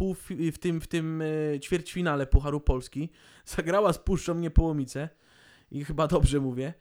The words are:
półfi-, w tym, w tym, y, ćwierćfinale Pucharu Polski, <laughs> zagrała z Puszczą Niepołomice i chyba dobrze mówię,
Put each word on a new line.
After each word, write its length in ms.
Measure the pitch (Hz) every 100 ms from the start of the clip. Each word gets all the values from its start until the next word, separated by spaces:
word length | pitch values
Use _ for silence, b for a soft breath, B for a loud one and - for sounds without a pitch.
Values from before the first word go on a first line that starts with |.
półfi-, 520 | 190 180 - 180 165
w 60 | 151
tym, 220 | 180 165
w 60 | -
tym, 360 | 170 160 160
y, 360 | 156 156 151 147
ćwierćfinale 640 | - 175 160 180 175 147 135
Pucharu 340 | - 143 147
Polski, 500 | 143 131 127 131 165 - -
<laughs> 280 | - - -
zagrała 360 | 160 185 208
z 60 | 170
Puszczą 360 | - 190 -
Niepołomice 760 | 170 170 - 165 151 131 139 156 _ b b b b b
i 140 | -
chyba 220 | 147 147 156
dobrze 340 | 165 - 143
mówię, 340 | 135 123 135 170